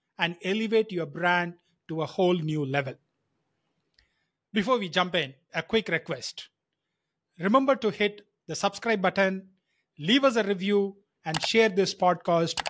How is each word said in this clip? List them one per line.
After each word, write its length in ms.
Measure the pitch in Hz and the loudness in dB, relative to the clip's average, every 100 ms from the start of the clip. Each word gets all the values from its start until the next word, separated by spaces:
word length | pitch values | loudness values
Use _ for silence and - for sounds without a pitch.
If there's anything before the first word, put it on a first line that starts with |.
| _ - | _ -4
and 160 | 170 175 | -4 -4
elevate 480 | 185 208 220 220 220 | -4 -2 0 0 0
your 160 | 180 151 | -4 -8
brand 480 | 147 175 175 175 175 _ _ - | -4 0 0 -2 -8 _ _ -10
to 140 | 160 | -6
a 40 | 147 | -4
whole 280 | - 180 | 2 2
new 320 | 180 156 156 139 | 2 0 -4 -2
level. 260 | 139 131 120 _ _ _ _ _ _ _ _ _ _ _ _ _ _ _ | -2 -4 -8 _ _ _ _ _ _ _ _ _ _ _ _ _ _ _
Before 240 | 208 202 254 | -4 0 0
we 120 | 190 | 0
jump 240 | 170 180 | 0 0
in, 180 | 175 139 135 _ | -2 -4 -8 _
a 80 | 170 | -10
quick 260 | 165 226 175 | -2 -2 0
request. 640 | 165 - 135 - - - _ _ _ _ _ _ _ _ - | -2 -4 -8 -10 -14 -18 _ _ _ _ _ _ _ _ -6
Remember 380 | 180 247 269 262 | 2 2 4 2
to 120 | 220 | 0
hit 380 | - 208 208 - _ - | 0 -2 -2 -16 _ -12
the 80 | |
subscribe 460 | 156 202 - 233 220 | -4 -2 -2 -2 0
button, 480 | 180 180 190 190 190 _ _ _ _ - | 0 2 0 0 -8 _ _ _ _ -8
leave 240 | 151 262 | 0 4
us 140 | 269 226 | 4 2
a 60 | |
review, 560 | 196 202 190 202 196 196 _ _ | 0 0 2 2 0 -4 _ _
and 180 | - 160 | -6 -4
share 280 | - 226 220 | 0 4 4
this 240 | 185 190 | 4 0
podcast 720 | - 180 175 - 170 165 - - | 2 2 2 2 2 0 -2 -6